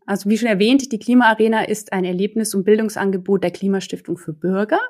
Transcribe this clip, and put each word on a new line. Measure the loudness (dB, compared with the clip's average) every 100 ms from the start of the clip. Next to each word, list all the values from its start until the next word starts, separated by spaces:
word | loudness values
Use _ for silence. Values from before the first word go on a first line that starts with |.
| -6
Also | -4 0
wie | 0
schon | 0
erwähnt, | 2 4 2 0
die | -6
Klimaarena | 2 4 4 4 2 2
ist | 0 -4 -4
ein | -4 -2
Erlebnis- | -2 -2 -2 -2
und | -2 2
Bildungsangebot | 2 2 -2 -2 -2 0 0
der | 0
Klimastiftung | -2 -2 -2 -4 -10 -8 -10
für | -8
Bürger. | -6 -2 -2 0 -2 -2